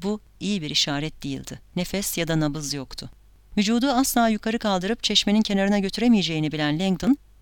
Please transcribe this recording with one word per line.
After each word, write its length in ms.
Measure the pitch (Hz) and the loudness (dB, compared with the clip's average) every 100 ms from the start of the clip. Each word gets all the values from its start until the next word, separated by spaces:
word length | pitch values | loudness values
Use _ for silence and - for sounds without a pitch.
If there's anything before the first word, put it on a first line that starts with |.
Bu 160 | 196 208 - - | -6 -6 -8 -10
iyi 220 | 190 202 | -4 -4
bir 80 | 151 | -2
işaret 540 | 151 - 143 156 - | -2 0 -2 -4 -6
değildi. 360 | 143 135 135 - - - | -8 -8 -8 -16 -8 -6
Nefes 420 | 180 190 202 - | -4 -4 -4 -4
ya 100 | 165 | 0
da 120 | 160 | 0
nabız 340 | 151 147 143 | 0 -2 -6
yoktu. 360 | 143 127 - - - _ _ - - | -6 -8 -12 -14 -16 _ _ -8 -2
Vücudu 300 | 208 240 262 | 2 2 2
asla 420 | 247 269 - 233 | 2 2 4 2
yukarı 300 | 208 - 233 | 2 -2 -2
kaldırıp 440 | 220 190 185 240 | 0 0 0 -2
çeşmenin 380 | - 208 - 208 | 0 0 4 4
kenarına 380 | 220 202 196 208 | 4 2 2 2
götüremeyeceğini 720 | 190 - 240 226 160 160 156 | 0 0 4 4 4 0 -2
bilen 280 | 151 151 151 | -2 -2 0
Langdon, 380 | 190 180 180 285 - - | 0 0 2 0 -2 -14